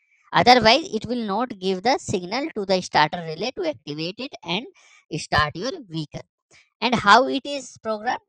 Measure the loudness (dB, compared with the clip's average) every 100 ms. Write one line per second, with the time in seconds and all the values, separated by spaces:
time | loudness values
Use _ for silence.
0 | _ _ _ 4 8 8 6 4 0 -8
1 | -6 -6 -4 -4 -6 -6 -4 -2 0 -2
2 | -2 -6 -4 -6 -6 -6 -2 -2 0 2
3 | 2 0 -10 -8 -8 -4 -6 -6 -8 -8
4 | -8 -8 -12 -10 -6 -6 -6 -16 _ _
5 | _ -10 -2 0 0 -4 -8 -10 -10 -8
6 | -8 -12 -18 _ _ _ _ _ -2 2
7 | 6 6 6 -2 -6 -10 -10 -12 -8 -6
8 | -6 -8